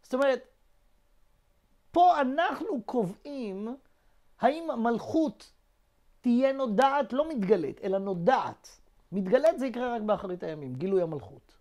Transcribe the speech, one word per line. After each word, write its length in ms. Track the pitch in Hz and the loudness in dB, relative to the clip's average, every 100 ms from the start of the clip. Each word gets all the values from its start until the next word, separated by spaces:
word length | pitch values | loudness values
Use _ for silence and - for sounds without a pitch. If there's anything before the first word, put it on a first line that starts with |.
זאת 120 | _ | _
אומרת, 340 | 254 277 247 - _ _ _ _ _ _ _ _ _ _ _ _ _ _ | 0 2 0 -6 _ _ _ _ _ _ _ _ _ _ _ _ _ _
פה 280 | 330 359 311 | 4 6 6
אנחנו 600 | 262 285 349 262 349 285 | 2 0 -2 -2 -4 -6
קובעים 920 | - 254 180 202 294 277 220 190 220 269 _ _ _ _ _ _ | -2 -2 -2 -6 -12 -8 -8 -8 -10 -12 _ _ _ _ _ _
האם 300 | 240 311 330 | 0 0 -6
המלכות 800 | 240 226 233 - 320 302 - - _ _ _ _ _ _ _ | -2 0 -2 0 0 0 -4 -20 _ _ _ _ _ _ _
תהיה 320 | 247 240 269 | 0 2 2
נודעת, 600 | 269 254 202 269 277 226 | 0 0 2 4 2 0
לא 160 | 254 320 | -2 -2
מתגלית, 520 | 277 190 202 143 - | -2 2 2 2 -6
אלא 140 | 202 196 | -4 -2
נודעת. 840 | 196 180 175 254 151 - - - _ _ _ | -2 0 2 2 0 -10 -20 -20 _ _ _
מתגלית 440 | 185 185 247 311 339 | -6 2 4 4 2
זה 80 | 262 | -4
יקרה 280 | 240 247 | -4 -6
רק 80 | 240 | -4
באחרית 400 | 214 196 196 180 | -2 -2 -2 -8
הימים, 320 | 160 156 135 | -8 -8 -10
גילוי 280 | 127 185 190 | -6 0 0
המלכות. 540 | 165 147 - - _ _ | 0 -6 -10 -20 _ _